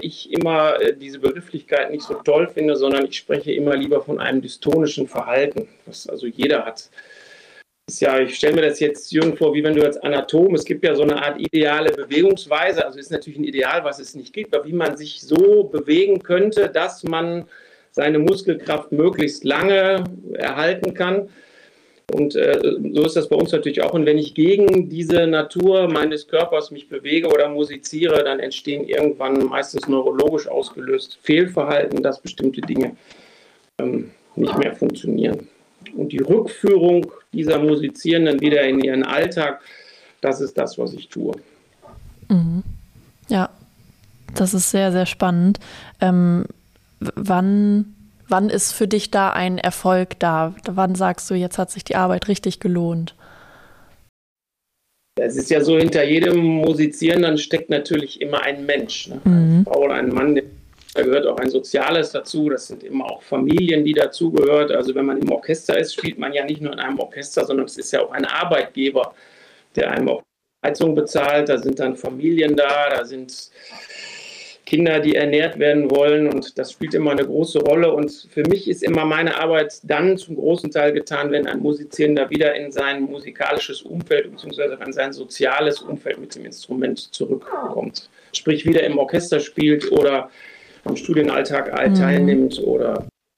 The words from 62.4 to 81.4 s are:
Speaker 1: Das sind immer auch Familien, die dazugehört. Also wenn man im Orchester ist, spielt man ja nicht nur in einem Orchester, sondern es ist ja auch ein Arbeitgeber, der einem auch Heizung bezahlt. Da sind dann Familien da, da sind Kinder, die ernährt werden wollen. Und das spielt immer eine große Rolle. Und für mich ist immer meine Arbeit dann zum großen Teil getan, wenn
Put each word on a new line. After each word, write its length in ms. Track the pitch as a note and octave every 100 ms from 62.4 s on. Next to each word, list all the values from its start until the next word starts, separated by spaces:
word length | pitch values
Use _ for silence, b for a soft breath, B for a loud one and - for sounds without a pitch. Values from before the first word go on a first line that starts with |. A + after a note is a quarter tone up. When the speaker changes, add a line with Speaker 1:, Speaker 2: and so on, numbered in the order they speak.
| D3+
Speaker 1:
Das 180 | B2+ -
sind 140 | -
immer 300 | - C3+ -
auch 100 | -
Familien, 600 | - C3 C3+ E3+ F3 D#3
die 80 | D3+
dazugehört. 800 | D3 C#3 - E3+ D#3 C#3 D3 D3
Also 240 | B2 B2+ C3
wenn 100 | C#3
man 160 | C3+
im 80 | C#3+
Orchester 480 | C3+ - E3 - F#3+
ist, 160 | E3
spielt 240 | - E3 D#3
man 140 | C#3
ja 140 | C#3+ C#3+
nicht 160 | D3+
nur 100 | D3
in 80 | -
einem 200 | C3+ C#3
Orchester, 440 | - - C#3 -
sondern 220 | - C3+ B2+
es 120 | -
ist 140 | -
ja 80 | C#3
auch 140 | -
ein 100 | C3+
Arbeitgeber, 920 | C#3 D3 F3 D3 - C3+ C3+ C3 A#2+ - b b b b b -
der 160 | C3
einem 160 | B2+ B2+
auch 160 | B2+ - _ _ _ C#3+
Heizung 300 | D3 E3 D3
bezahlt. 540 | D3 D#3 C#3+ D3 D3
Da 80 | B2+
sind 220 | B2+ C3+
dann 180 | B2+ B2+
Familien 580 | C3 C3 D#3 E3 D3+ C#3+
da, 360 | C#3+ D3 C#3+
da 120 | C3
sind 480 | A#2+ C3 B2+ B2+ - B B B B B B B B B B B -
Kinder, 360 | D#3 E3+ D#3
die 140 | D3+ D3+
ernährt 440 | D3 D3 E3 -
werden 320 | D3 D3 C#3
wollen. 400 | C#3 D3 D3+ D3
Und 260 | C3+ - -
das 140 | C3
spielt 220 | - D#3
immer 180 | E3 D3+
eine 140 | C#3 C3+
große 340 | C3+ E3 D3+
Rolle. 320 | C#3+ D#3+ E3
Und 380 | D3 D3 - -
für 120 | -
mich 260 | D3+ G3 -
ist 120 | F#3
immer 220 | - D#3+
meine 340 | D#3 D#3 E3 -
Arbeit 440 | D#3+ D#3+ D3+ -
dann 340 | - D3+ F3+ F#3
zum 200 | F3+ D#3+
großen 340 | D#3 F3 D3+
Teil 220 | D3+ D3
getan, 360 | D3 D3 C#3+ C#3+
wenn 160 | C#3+